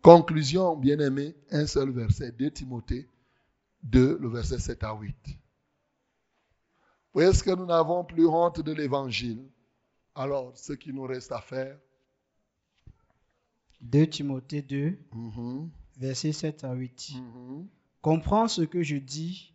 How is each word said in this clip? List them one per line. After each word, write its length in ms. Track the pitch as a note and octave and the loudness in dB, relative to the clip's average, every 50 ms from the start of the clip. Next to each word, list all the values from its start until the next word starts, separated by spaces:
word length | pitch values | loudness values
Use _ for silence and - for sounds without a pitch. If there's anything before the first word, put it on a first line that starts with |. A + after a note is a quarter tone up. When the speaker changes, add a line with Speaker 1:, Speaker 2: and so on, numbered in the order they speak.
Speaker 1:
Conclusion, 720 | - E3+ E3+ E3+ E3+ E3+ D#3+ D#3 D3+ C3 D#3 F#3 F#3 F3+ E3 | 12 12 12 12 10 4 -2 -2 -2 0 0 0 0 0 -2
bien-aimé, 600 | D3 C3 C#3 D3 D3+ D3 C#3 C3+ C#3 C#3+ D3+ D#3+ - _ _ | 0 2 0 2 2 0 0 0 -2 -6 -8 -10 -16 _ _
un 120 | - D3 D3+ | -2 -2 -2
seul 240 | D3 - D3 C3+ C3+ | 0 0 0 -2 0
verset, 420 | B2+ A#2+ A2+ G#2+ - - C#3 A#2+ | -4 -4 0 0 0 0 -2 -10
deux 180 | A2+ A2+ C3 D3 | -6 -4 -6 -6
Timothée 580 | C#3 - C3+ C3 B2 A#2 A2 - A#2 B2+ D3 _ _ _ _ _ _ _ _ _ _ _ _ _ _ _ - | -6 -8 -14 -10 -12 -12 -8 -8 -8 -8 -8 _ _ _ _ _ _ _ _ _ _ _ _ _ _ _ -8
deux, 340 | A#2+ A2 B2+ B2+ C#3 E3 - | 2 4 6 6 6 2 -2
le 80 | C3 A#2 | -4 -6
verset 300 | A2+ A#2+ - - C3 A#2+ | -6 -6 -6 -6 -6 -6
sept 240 | - - A#2 - | -6 -8 -8 -8
à 100 | - G#2+ A2 | -8 -8 -8
huit. 200 | G#2+ G#2+ G2+ - _ _ - - - _ _ _ _ _ _ _ _ _ _ _ _ _ _ _ _ _ _ _ _ _ _ _ _ _ _ _ _ _ _ _ _ _ _ _ | -10 -10 -12 -14 _ _ -18 -18 -18 _ _ _ _ _ _ _ _ _ _ _ _ _ _ _ _ _ _ _ _ _ _ _ _ _ _ _ _ _ _ _ _ _ _ _
Puisque 320 | - E3 F#3 F#3+ - - G3 | 4 4 6 6 4 2 2
nous 180 | F#3 F#3 F#3 | -2 -2 0
n'avons 360 | F3 E3+ E3 D#3+ D#3 F3 F3+ | 2 2 2 2 2 0 -4
plus 240 | F3 F3 E3+ D#3+ E3 | -4 -4 2 4 4
honte 340 | E3 D#3 E3 E3+ E3+ E3+ E3+ | 4 4 4 2 2 0 -4
de 120 | D#3+ D#3 | -8 -6
l'évangile, 720 | D3+ C#3 D3+ C3+ C3+ C#3 C3+ B2+ A2 G#2 B2 A#2+ A2 A#2 C3 C3 _ _ _ _ _ _ _ _ _ _ _ _ _ | -6 -4 -4 -2 -2 -2 -4 -4 -6 -6 -6 -6 -8 -8 -12 -20 _ _ _ _ _ _ _ _ _ _ _ _ _
alors 380 | - C3 C#3 C#3 C3+ B2+ B2 B2 | -8 -6 -4 -4 -6 -6 -10 -16
ce 160 | - - - | -18 -12 -12
qui 200 | C#3+ - - D#3 | -12 -12 -12 -12
nous 120 | C3 C3+ C3 | -12 -10 -8
reste 260 | B2+ C3 B2+ B2+ - | -8 -10 -10 -10 -10
à 100 | B2+ A#2 | -12 -12
faire. 360 | - - C3 C3 C3 C3+ C#3 D3 _ _ _ _ _ _ _ _ _ _ _ _ _ _ _ _ _ _ _ _ _ - - _ _ _ _ _ _ _ _ _ _ _ _ _ _ _ _ _ | -10 -10 -8 -8 -8 -10 -12 -20 _ _ _ _ _ _ _ _ _ _ _ _ _ _ _ _ _ _ _ _ _ -20 -20 _ _ _ _ _ _ _ _ _ _ _ _ _ _ _ _ _
Speaker 2:
Deux 260 | - A#2+ B2 C#3+ D#3 | -8 0 2 2 2
Timothée 560 | D#3+ D#3 - D3 C#3 C3+ C3 B2+ - D3+ D3 | 2 0 -8 -6 -6 -6 -8 -8 -8 -10 -10
deux, 360 | C#3 C3+ C#3+ C#3 C#3+ D#3+ F#3+ - - _ | -8 -6 -6 -4 -2 -4 -4 -6 -14 _
Speaker 1:
Mhm. 560 | - A2+ A#2 A2+ G#2+ A#2+ A#2 A#2+ B2+ C#3 D#3+ E3 D3+ - - _ _ C3+ | -14 -12 -12 -12 -10 -10 -10 -10 -10 -10 -12 -12 -16 -20 -20 _ _ -10
Speaker 2:
versets 340 | B2+ C3+ C3 - - D#3 | -8 -8 -8 -4 -4 -4
sept 320 | D3+ - - D#3 D3+ - - | -4 -4 -6 -8 -8 -8 -10
à 80 | C3 | -10
huit. 400 | B2+ B2+ B2+ B2 B2+ - - - C#3+ | -8 -8 -8 -10 _ -16 -16 -14 -14
Speaker 1:
Mhm. 520 | B2+ B2+ A#2+ A2+ B2 B2 B2+ C3+ D3+ F3+ G3+ _ _ _ _ _ _ | -14 -16 -16 -18 -18 -16 -14 -14 -14 -14 -18 _ _ _ _ _ _
Speaker 2:
Comprends 480 | - D#3 D#3+ D#3+ D#3 - G3+ G#3+ A3+ A3+ | 0 0 0 0 0 0 2 2 2 0
ce 140 | - F3 | 0 -2
que 200 | E3 D#3 - F3 | -2 -2 -2 -4
je 140 | E3+ C#3+ D3 | -2 -2 -4
dis 560 | C#3 C3+ B2+ C#3 D#3 D#3+ E3+ F#3 - - - | -6 -6 -8 -10 -8 -8 -8 -8 -10 -16 -20